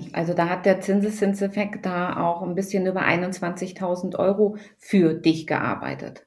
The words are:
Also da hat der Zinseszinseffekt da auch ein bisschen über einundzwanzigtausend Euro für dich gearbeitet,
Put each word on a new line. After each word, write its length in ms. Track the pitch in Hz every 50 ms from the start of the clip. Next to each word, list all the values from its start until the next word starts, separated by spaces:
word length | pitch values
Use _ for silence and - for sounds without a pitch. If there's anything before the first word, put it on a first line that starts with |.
| - -
Also 220 | - 170 165 165 175
da 140 | 175 170 170
hat 180 | 180 180 180
der 140 | 202 190 190
Zinseszinseffekt 1080 | - - 196 202 202 214 208 - 208 196 196 196 196 196 196 208 208 208 - 214 -
da 300 | 190 180 175 180 180 -
auch 260 | - 165 170 170 175
ein 140 | 185 180 175
bisschen 280 | 180 196 190 - 196 185
über 180 | 185 185 185
einundzwanzigtausend 1120 | - - 160 170 180 180 190 - - 170 175 - - 196 - - 190 180 180 180 190 180 -
Euro 400 | - 175 190 202 202 214 202 214 - - - _
für 380 | _ - - - 196 170 160 156
dich 320 | 165 - 165 156 160 -
gearbeitet, 800 | - 147 - - 120 101 - - - 69 - - - - - -